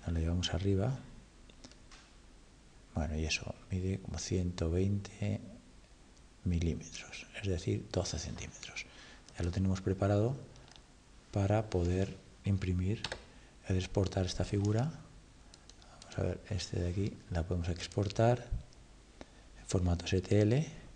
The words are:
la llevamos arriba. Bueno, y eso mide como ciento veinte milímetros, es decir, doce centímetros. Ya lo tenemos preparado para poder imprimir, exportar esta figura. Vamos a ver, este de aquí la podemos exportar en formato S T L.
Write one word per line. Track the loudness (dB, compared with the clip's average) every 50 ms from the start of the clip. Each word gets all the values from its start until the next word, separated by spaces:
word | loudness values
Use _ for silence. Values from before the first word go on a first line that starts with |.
| -2
la | -2 0 0
llevamos | 2 2 2 0 0 0 -2
arriba. | 0 2 2 2 4 2 2 0 -2 -6 -14 -16 -18 -20 -20 -20 -20 -20 -20 -20 -20 -20 -20 -20 -20 -20 -20 -20 -20 -20 -20 -20 -20 -20 -20 -20 -20 -20 -20 -20 -20 -20 -20 -20 -20 -20 -6 -4
Bueno, | -2 -2 -2 -2 -2
y | -2
eso | 0 -2 -2 -4 -6 -12 -12 -8 -4 -4
mide | -2 0 0 -2 -2
como | -4 -6 -6 -6
ciento | -4 -2 0 0 0 0 0 0 0 2
veinte | 2 2 2 2 2 0 -2 -6 -8 -4 -2 -2 -2 -2 -4 -10 -16 -18 -20 -20 -20 -20 -20 -20 -20 -20 -20 -20 -20 -20 -20 -20 -20 -4 -2
milímetros, | 0 2 2 2 2 0 -2 -6 -10 -12 -14 -14 -12 -14 -16 -16 -14 -12 -6 -2
es | -2
decir, | -2 0 0 0 -2 -2 -2 -2
doce | -2 -2 0 0 -2 -4
centímetros. | -4 -6 -8 -8 -10 -12 -12 -14 -16 -12 -10 -12 -12 -12 -16 -20 -20 -20 -20 -20 -20 -20 -6
Ya | -2 -2
lo | 0
tenemos | 2 2 2 2 2 2
preparado | 2 0 2 2 4 4 6 6 4 4 2 -2 -8 -16 -18 -20 -20 -20 -20 -20 -20 -20 -20 -20 -20 -20 -20 -20 -20 -4 0
para | 2 4 4 4 4 2 2
poder | 2 2 4 4 4 2 2 0 -2 -12 -16 -20 -20 -6 0
imprimir, | 2 2 2 2 2 2 2 2 2 0 -2 -4 -8 -10 -10 -12 -20 -20 -20 -20 -20 -20 -20 -2 0
exportar | 0 0 0 0 2 2 2 2 2 0 0
esta | 0 0 -2 -2
figura. | 0 2 2 2 2 2 2 0 0 -2 -8 -16 -18 -20 -20 -20 -20 -20 -20 -20 -20 -20 -20 -20 -20 -20 -20 -20 -20 -20 -20 -18
Vamos | -10 -4 -2
a | -2
ver, | -2 -2 -4 -6 -6
este | -4 -4 -4 -4 -2 -2
de | -2 0
aquí | 0 0 -2 -2 -4 -8 -10 -4
la | -2 -2 0
podemos | 0 -2 -2 0 -2
exportar | -2 -4 -6 -4 -2 -2 -2 0 2 4 4 4 4 2 0 -4 -6 -6 -6 -10 -18 -20 -20 -20 -20 -20 -20 -20 -20 -20 -20 -20 -20 -20 -20 -20 -20 -20
en | -10
formato | -2 0 2 4 4 2 2 0
S | 0 0 0
T | 2 4 4 6 6
L. | 6 6 4 2 0 -6 -14 -18 -18 -20